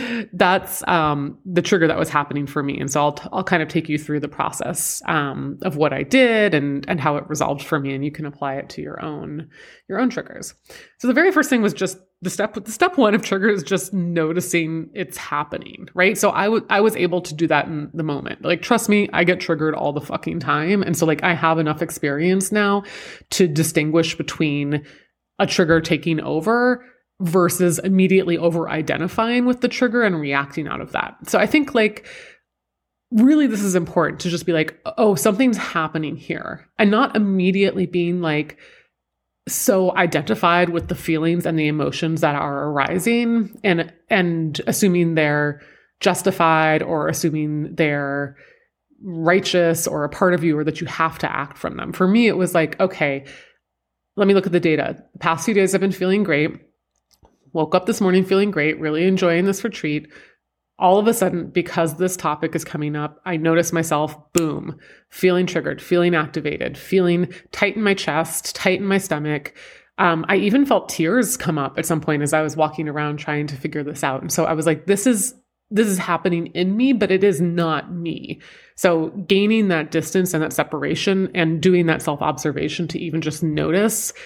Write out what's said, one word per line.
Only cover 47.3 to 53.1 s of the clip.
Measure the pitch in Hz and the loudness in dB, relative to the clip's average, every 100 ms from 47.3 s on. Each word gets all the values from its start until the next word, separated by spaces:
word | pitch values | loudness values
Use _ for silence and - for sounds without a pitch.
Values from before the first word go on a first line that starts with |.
| 156 151 151 151 165 | -2 -2 -4 -4 -2
they're | 151 143 139 139 143 139 - _ _ _ _ _ | 0 0 -2 -4 -6 -10 -20 _ _ _ _ _
righteous | 196 165 160 185 190 180 170 165 - | -12 -2 2 2 2 2 2 2 -2
or | 151 | -2
a | 147 | -4
part | - 185 | 2 2
of | 175 | 4
you | 165 151 | 2 0
or | |
that | 151 156 | -2 -4
you | 151 | -6
have | - 160 - | -2 -2 -2
to | - | -4
act | - 143 - | -4 -8 -8
from | - - | -8 -6
them. | 170 | -6
For | - 185 | 0 4
me, | 226 226 | 6 4
it | 175 | 2
was | 180 170 | 2 2
like, | 151 - | 0 0
"Okay, | 190 - 147 | -2 0 -2